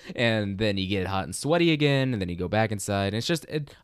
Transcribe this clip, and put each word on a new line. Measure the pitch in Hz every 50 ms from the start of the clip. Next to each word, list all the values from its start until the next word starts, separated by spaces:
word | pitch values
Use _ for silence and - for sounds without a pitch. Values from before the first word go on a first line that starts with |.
| - - 180
and | - 123 117 110 110 104 98 98 92
then | 113 107 101 98
you | 95 92
get | 101 95 92
hot | 95 95 95 87
and | 71 95
sweaty | - - 139 165 175 170 170 160
again, | 147 147 143 139 135 131 131 123
and | 104
then | 95 87
you | 87
go | 85 90 87
back | 101 107 110 104 107
inside. | 98 - - 101 98 98 98
And | 104
it's | 113 117
just, | - 170 156 -
it, | - - 156 143 - - -